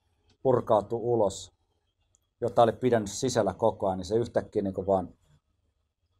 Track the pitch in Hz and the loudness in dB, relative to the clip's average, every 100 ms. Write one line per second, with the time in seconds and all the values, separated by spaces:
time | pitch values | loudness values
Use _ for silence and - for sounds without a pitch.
0 | _ _ _ _ 135 123 - 110 101 117 | _ _ _ _ 0 0 2 0 0 -4
1 | 113 120 98 - - _ _ _ _ _ | -2 0 0 -2 -16 _ _ _ _ _
2 | _ _ _ - 117 113 117 107 127 117 | _ _ _ -6 -2 4 4 4 2 0
3 | 101 - 131 117 101 90 113 101 101 95 | -2 -6 -2 0 0 2 0 0 -4 -4
4 | 90 113 120 110 98 110 98 98 92 95 | -2 -2 0 -4 -4 -4 -4 -4 0 0
5 | 85 - _ _ _ _ _ _ _ _ | 0 -12 _ _ _ _ _ _ _ _
6 | _ _ | _ _